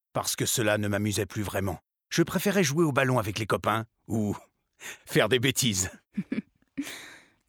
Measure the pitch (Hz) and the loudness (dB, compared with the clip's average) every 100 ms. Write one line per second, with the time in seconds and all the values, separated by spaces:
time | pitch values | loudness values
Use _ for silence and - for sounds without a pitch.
0 | _ - - - 117 - 104 107 104 101 | _ -4 -4 -2 -2 0 2 2 2 0
1 | 107 101 98 110 98 101 95 80 _ _ | 0 -2 -4 -4 -4 -2 -4 -6 _ _
2 | - - 165 190 208 196 151 147 160 131 | -4 0 0 0 0 2 2 2 2 2
3 | 131 127 104 104 107 104 107 110 110 _ | 2 2 0 -2 -2 0 0 0 -4 _
4 | - 110 104 - - _ _ _ - - | -6 -2 -2 -4 -10 _ _ _ -18 -16
5 | - 156 107 127 135 - 120 95 92 - | 0 2 4 4 2 2 0 0 -2 -8
6 | _ - - - - _ _ - - - | _ -10 -6 -8 -8 _ _ -10 -10 -12
7 | - - - _ | -16 -20 -20 _